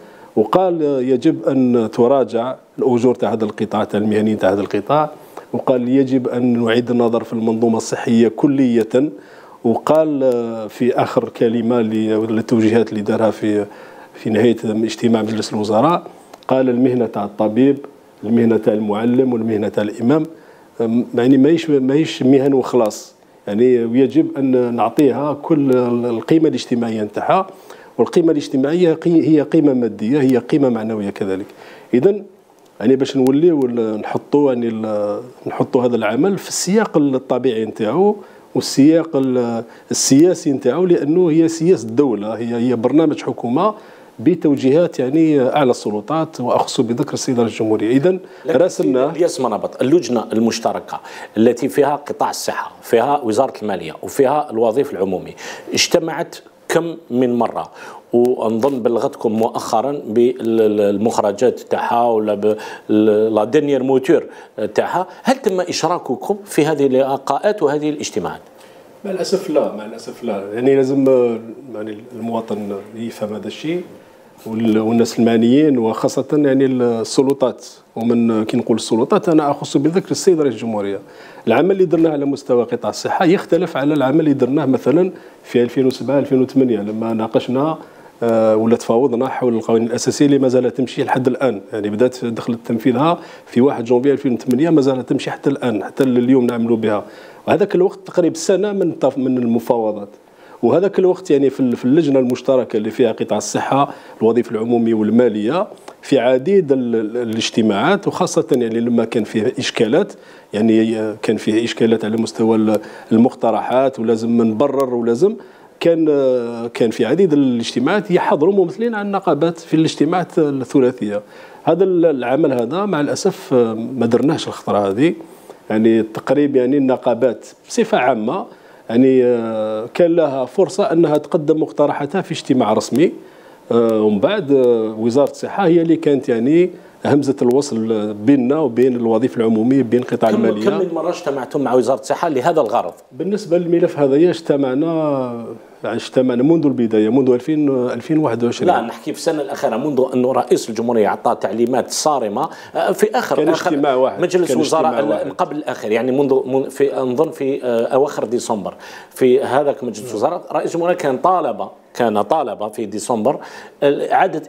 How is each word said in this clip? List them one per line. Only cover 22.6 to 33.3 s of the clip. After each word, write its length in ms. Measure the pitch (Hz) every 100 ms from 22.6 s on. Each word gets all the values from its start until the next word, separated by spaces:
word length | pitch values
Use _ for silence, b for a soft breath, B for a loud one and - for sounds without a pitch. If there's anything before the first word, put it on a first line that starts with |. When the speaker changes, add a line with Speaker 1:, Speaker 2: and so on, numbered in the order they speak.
| 120 127 110 - - _ b b -
Speaker 1:
يعني 260 | 104 127 123
يجب 600 | 117 120 131 117 160 -
أن 380 | 135 127 123 120
نعطيها 580 | 113 - 143 117 147
كل 380 | 143 - 160 139 127 123 120 120
القيمة 440 | 117 110 160 156
الاجتماعية 540 | 127 - 120 117 110
نتاعها". 440 | 104 - 110 175 190 B B B B -
والقيمة 340 | 117 - 165
الاجتماعية 600 | 151 143 139 135 170 175
قي-، 140 | 160 170
هي 340 | 165 143 156
قيمة 320 | 135 165 147
مادية، 480 | 127 117 104 107 143
هي 160 | 131 123
قيمة 320 | 117 151 135
معنوية 400 | 117 110 110 101
كذلك. 360 | 101 101 95 104 B B B B
إذن 300 | 120 127 - - - _ _ _ -
يعني 160 | 110 131
باش 220 | 135 135
نوليو 480 | 131